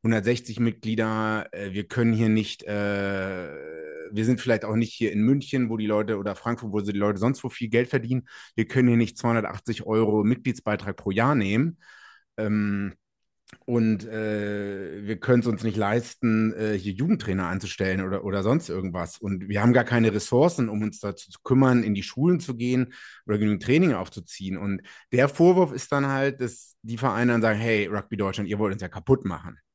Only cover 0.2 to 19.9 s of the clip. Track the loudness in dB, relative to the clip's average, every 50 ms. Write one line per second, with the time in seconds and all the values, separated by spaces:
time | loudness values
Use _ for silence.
0.2 | 2 2 0 0 -2 -10 -2 0 0 0 0 -2 -6 -4 -2 0 0 0 0 -2
1.2 | -2 -2 -2 -4 -6 -8 -10 -10 -10 -6 -6 -6 -8 -4 0 2 4 4 4 4
2.2 | 4 4 4 2 2 -2 -8 -10 -8 -6 -4 -2 -2 -2 -2 -2 -2 -2 -4 -4
3.2 | -4 -6 -6 -8 -10 -10 -12 -14 -14 -14 -14 -12 -12 -14 -14 -14 -14 -6 -4 0
4.2 | 2 2 2 2 2 0 0 0 0 -2 0 0 0 -2 -2 -2 -2 0 2 2
5.2 | 2 4 2 2 0 -4 -2 -2 -2 -2 -2 -4 -2 0 0 0 0 0 -2 -2
6.2 | -2 -6 -6 -4 -4 -4 -4 -4 -6 -4 -4 -2 -2 -2 -2 0 0 0 0 2
7.2 | 0 0 0 0 -6 -10 -8 -8 -6 0 2 2 2 2 -2 -2 -2 0 -4 -4
8.2 | -4 -8 -20 -20 -20 -6 _ -2 -2 2 2 4 4 6 6 4 2 2 -2 -2
9.2 | 0 2 2 2 0 -2 -8 -8 _ -6 -6 -6 -2 0 2 2 4 4 4 4
10.2 | 4 4 2 2 0 -4 -4 -2 _ -2 -2 -2 -4 -8 -10 -6 -4 -2 0 2
11.2 | 2 4 4 2 2 2 2 2 0 0 -2 _ _ -20 -20 -20 -20 -20 -20 _
12.2 | _ _ _ -4 -2 -2 0 0 0 -2 -2 -4 -4 -6 -10 _ _ _ _ _
13.2 | _ _ _ _ _ -20 -20 _ _ -2 0 2 4 2 2 0 -4 -8 -8 -6
14.2 | -4 -4 -2 -4 -4 -4 -4 -6 -6 -6 -8 -8 -10 -10 -12 -10 -8 -8 -8 -4
15.2 | 2 4 4 4 4 2 -2 -2 -2 -4 -2 0 0 2 0 0 -2 -4 -8 _
16.2 | 0 2 2 2 2 0 -2 -2 -4 -2 -2 -2 -4 -6 -4 -2 0 0 0 0
17.2 | 0 -2 -2 -2 -2 -2 -4 -4 -6 -8 -4 -2 -2 0 0 -2 -2 -4 -4 -4
18.2 | -4 -2 -2 0 2 2 2 0 0 -4 -6 -6 -6 -4 -4 -4 -6 -6 -8 -8
19.2 | -4 -4 -4 -4 -4 -4 -2 4 4 6 6 4 4 2